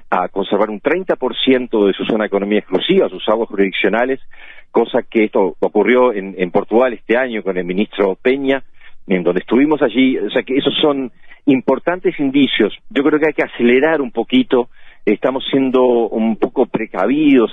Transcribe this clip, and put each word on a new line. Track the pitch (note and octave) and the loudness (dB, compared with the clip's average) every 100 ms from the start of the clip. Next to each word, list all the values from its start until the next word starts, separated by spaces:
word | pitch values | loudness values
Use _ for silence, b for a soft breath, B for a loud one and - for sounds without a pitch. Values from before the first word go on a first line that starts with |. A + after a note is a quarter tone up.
| B | B
a | F#2+ F2+ | -2 -2
conservar | G2 F#2+ G2+ G#2+ | -4 -2 0 0
un | G#2 | -2
treinta | C#3 E3+ F#3+ E3+ | -2 -2 -2 -2
por | B2+ A2+ | -4 -2
ciento | - B2+ B2 A2+ G2+ | 2 2 2 0 2
de | |
su | F#2 G2 | 0 -2
zona | A2+ G#2 | -2 -2
de | |
economía | G2+ G2+ G#2 | -2 0 -2
exclusiva, | - F#2 - G3 C3 | -2 -4 0 2 0
sus | F#2 - | -2 -2
aguas | A2 A2 | -2 -2
jurisdiccionales, | G2+ G2 - G2+ G#2+ B2+ C3+ - B B B B | -2 -2 0 0 0 0 -4 -8 B B B B
cosa | - A#2 B2+ | -2 0 -2
que | - A#2 G#2+ | -2 0 2
esto | A#2+ F#2 - | 2 0 0
ocurrió | G2 G#2+ G2+ B2 B2 | -2 2 2 4 4
en, | G#2 F#2+ F#2+ | 0 -6 -4
en | F2+ | -2
Portugal | G2+ - A#2 B2+ | -2 0 2 2
este | A2 - A2+ | 0 -2 -2
año | C3 A2 | 0 -4
con | F#2 F#2 | -4 -4
el | F2+ | -4
ministro | F#2 G#2+ - G2 F#2+ | -2 -4 0 0 0
Peña, | B2 C#3 C3+ C3+ - b b b - | 0 0 0 -2 -4 b b b -4
en | F#2 | -2
donde | F2 F2+ | 0 -2
estuvimos | - A2+ D3 D3+ | 0 2 2 2
allí. | C#3 A2 C3 - | 0 2 0 0
O | G2+ | -2
sea | C3 | -4
que | - C3+ | -2 -2
esos | - - | -2 0
son | D#3 C#3 C3 - b b - | 0 0 -4 -10 b b -2
importantes | C3 - B2+ - F3+ F#3 D#3+ | -2 0 -2 -2 -4 -4 -2
indicios. | C#3 C3+ C3 - G#2 - - | -2 0 0 2 0 -2 -8
Yo | A2+ | -2
creo | D3 D3 | 0 2
que | D#3 | 0
hay | |
que | D3 | -2
acelerar | C#3+ - A#2+ B2+ D3+ D#3 | -4 0 2 4 2 0
un | C3 | -2
poquito. | A#2 A2 B2+ B2 B2+ B2 b b b - | -6 0 0 2 0 0 b b b -2
Estamos | G#2 C3+ C3 - | 0 0 -4 -2
siendo | C#3 C3 B2+ | 0 2 2
un | B2+ A#2+ A2+ A2+ A2+ A2 | 4 2 0 0 -2 0
poco | - - A#2 | -2 0 -2
precavidos | - A2 F#2+ G2+ C#3+ D3+ C3+ G#2+ | -2 -6 -2 0 2 4 4 4